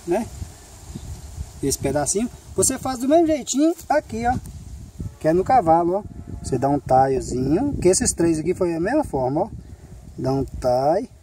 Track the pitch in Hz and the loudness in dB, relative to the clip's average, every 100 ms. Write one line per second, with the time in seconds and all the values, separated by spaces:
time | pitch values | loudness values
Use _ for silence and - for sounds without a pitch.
0 | - 180 233 - - - - - - - | -2 -2 -2 -8 -14 -14 -20 -20 -16 -14
1 | - - - - - - 139 131 139 143 | -12 -14 -14 -12 -12 -6 -4 -2 -2 -2
2 | 143 202 240 - - - 180 262 262 254 | 0 -2 -4 -6 -8 -2 0 -2 -4 -4
3 | 254 320 320 302 208 262 311 349 - 285 | 4 4 4 2 -2 2 2 0 0 -2
4 | - 220 240 254 - - - - - - | 0 -4 -2 -2 -6 -14 -14 -16 -16 -10
5 | - - 156 170 190 262 165 165 175 190 | -10 -2 0 2 4 4 6 4 4 0
6 | 202 - - - - 127 135 143 - 131 | -4 -12 -12 -12 -4 0 2 0 4 4
7 | 135 131 113 127 135 165 285 - 175 190 | 4 2 -2 -2 0 2 0 2 4 4
8 | 240 - 170 156 156 175 180 165 185 302 | 2 2 2 2 -2 0 0 0 0 0
9 | - 139 127 151 - - - - - - | 0 -2 0 0 -2 -4 -16 -20 -20 -20
10 | - - 131 135 127 - 127 123 139 180 | -18 -6 -2 0 -2 -2 0 2 2 2
11 | 262 - | -2 -12